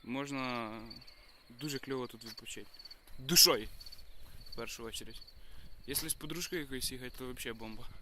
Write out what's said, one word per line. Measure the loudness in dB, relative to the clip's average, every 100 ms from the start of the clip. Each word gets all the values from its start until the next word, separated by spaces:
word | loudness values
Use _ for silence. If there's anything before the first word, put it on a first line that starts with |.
можна | -2 -2 0 0 2 0 0 -4 -8 -10 -12 -16 -20 -20 -18
дуже | -6 -2 -2
кльово | 0 -2 -2
тут | -6
відпочити. | -10 -10 -8 -8 -8 -12 -14 -16 -10 -6
Душою, | 6 12 12 10 2 -6 -8 -8 -8 -8 -8 -8 -6
в | -4
першу | -4 -4 -4
чергу. | -6 -6 -8 -12 -12 -8 -8 -8 -8 -2
Якщо | -2 0
з |
подружкою | -2 -2 -2 0 -2
якоюсь | 0 -2 -2
їхати, | -2 -6 -6
то | -6
взагалі | -4 -4 -4
бомба. | -4 -4 -6 -6